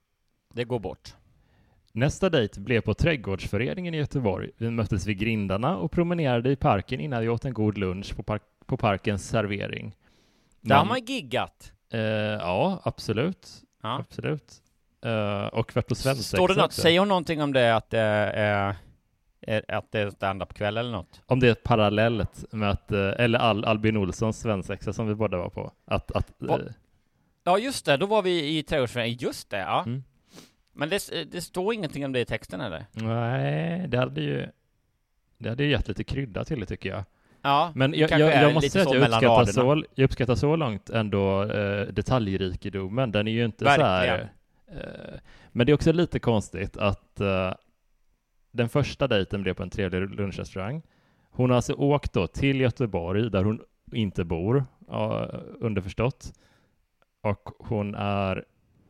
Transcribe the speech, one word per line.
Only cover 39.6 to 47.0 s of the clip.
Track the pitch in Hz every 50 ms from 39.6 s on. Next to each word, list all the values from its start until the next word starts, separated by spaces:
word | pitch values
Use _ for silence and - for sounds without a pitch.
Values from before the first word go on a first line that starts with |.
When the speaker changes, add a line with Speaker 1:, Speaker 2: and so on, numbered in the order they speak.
| 123
Speaker 1:
raderna. | 127 147 160 -
Speaker 2:
så, | - -
jag | - 131
uppskattar | 135 - - - 120 123
så | 110 - 143 156
långt | 165 156 123 110 95 - -
ändå, | 110 113 110 104 98 101 98 98 98 98 98
eh, | 107 107 104 104 98 101 104 101 -
detaljrikedomen. | 95 104 98 - 131 127 113 98 95 95 95 92 90 - - 104 92 98 95 92 101 123 135 120
Den | 98 104 104 110
är |
ju | 110 117 120
inte | 117 104 - 107
så | 131 143 147
här, | 147 117 92 92 92 -
Speaker 1:
Verkligen. | 120 - - - - _ _ _ _ _ _ - - - -
Speaker 2:
eh, | - - - - - - - - - - - - -
men | - 113 123
det | 123
är | 147
också | 143 - 165
lite | 160 170 175 - - 127
konstigt | - - 117 107 98 - - 92 98 95 - -
att, | - 101 95 -